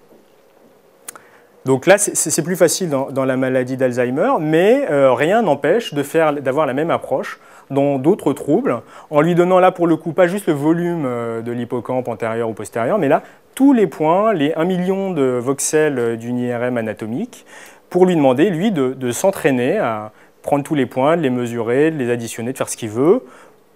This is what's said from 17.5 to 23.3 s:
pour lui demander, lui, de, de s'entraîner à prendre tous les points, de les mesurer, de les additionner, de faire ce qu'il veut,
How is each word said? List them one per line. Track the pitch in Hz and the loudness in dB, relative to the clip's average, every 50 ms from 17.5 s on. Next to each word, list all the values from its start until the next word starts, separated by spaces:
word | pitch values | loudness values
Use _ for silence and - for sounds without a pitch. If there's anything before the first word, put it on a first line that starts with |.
| - - - - - - _ - | -20 -20 -20 -20 -20 -20 _ -2
pour | - 175 185 | 2 2 4
lui | 185 180 | 4 4
demander, | 160 143 135 127 127 165 214 | 4 4 4 4 4 2 2
lui, | 175 156 185 233 | 2 0 0 0
de, | 202 147 131 127 135 | 0 0 -2 -2 -2
de | 139 131 120 | -4 -4 -4
s'entraîner | 113 - - 196 190 - - 156 135 123 120 131 180 | -2 0 0 0 0 2 0 0 2 2 0 0 0
à | 220 170 120 110 107 107 107 - - - _ _ _ - | 0 -2 -2 -4 -6 -8 -12 -16 -20 -20 _ _ _ -6
prendre | - 143 143 139 | -2 -2 -2 -2
tous | - 160 | -2 -2
les | 143 127 | -2 -2
points, | 113 - 131 131 147 165 | -2 -2 0 0 2 2
de | 175 | 2
les | 156 131 | 0 0
mesurer, | 123 123 123 117 117 117 110 113 123 139 151 160 | -2 -2 -4 -4 -4 -4 -2 0 0 2 2 0
de | 160 | 0
les | 151 123 117 | -2 -2 -2
additionner, | 120 120 117 110 - - 113 120 131 | -2 -4 -4 -8 -8 -8 -8 -6 -6
de | |
faire | - 123 - | -6 -6 -6
ce | - | -6
qu'il | - 123 110 | -8 -8 -6
veut, | 104 117 135 160 214 254 - - | -2 0 4 4 2 2 0 -8